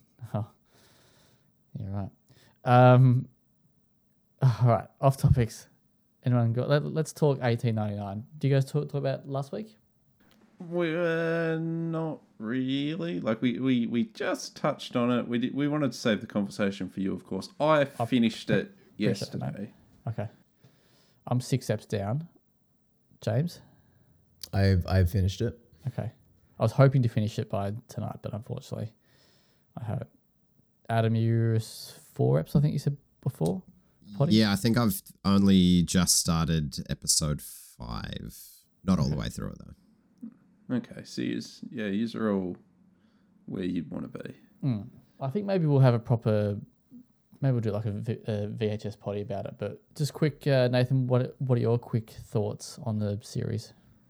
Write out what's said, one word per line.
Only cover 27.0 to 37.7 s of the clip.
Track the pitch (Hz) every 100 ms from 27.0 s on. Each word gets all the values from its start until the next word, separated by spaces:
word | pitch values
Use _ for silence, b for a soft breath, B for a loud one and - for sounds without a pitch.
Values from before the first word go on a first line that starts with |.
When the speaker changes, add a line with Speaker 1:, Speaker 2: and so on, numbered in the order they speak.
Speaker 1:
to | 117
finish | - 104 -
it | 107
by | 101 98 107 -
tonight, | - 104 -
but | -
unfortunately, | 107 - - - - 110 _ b b b b b b b -
I |
haven't. | 113 135 - _ _ _ _ _ _ _ -
Adam, | 113 113
you're | 113 113 113 113 113
s-, | - - - - -
four | - 127 139
eps, | 165 156
I |
think | 143
you | 151
said | 147 143 _ _
before? | 123 - 156 190 - - _ _ - 101
Potty? | 151
Speaker 4:
Yeah, | 107 107
I | 98
think | 117 113
I've | 113 92 - -
only | - 98 98 95 90 87
just | 82 95 87 -
started | - 82 80 80 73 - -
episode | - 78 - 78 73
five. | - - -